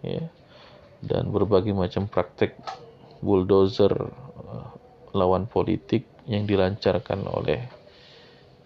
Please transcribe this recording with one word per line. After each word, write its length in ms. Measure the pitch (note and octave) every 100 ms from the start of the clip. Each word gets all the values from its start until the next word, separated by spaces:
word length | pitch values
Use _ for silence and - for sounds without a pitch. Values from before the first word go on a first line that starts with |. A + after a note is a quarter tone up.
ya, 240 | - - E3 _ - - - - - -
dan 320 | - F#2+ F2+
berbagai 400 | G2 G2 G2 G#2+
macam 320 | G2 F#2 -
praktek 500 | G2 - - - G#2+ - - - - - - -
bulldozer, 720 | F#2+ G2 F#2 G2 F#2+ G2 G2+ -
eh, 720 | - - - - - A2+ - - - - - G2
lawan 320 | F#2 F#2 G2+
politik 560 | F#2+ F2+ F#2 - A#2 - - -
yang 160 | G#2
dilancarkan 800 | G2+ G2 F#2 G2 - F2+ - G2
oleh 400 | F#2 - - D2+ B2 - - - - - - - - _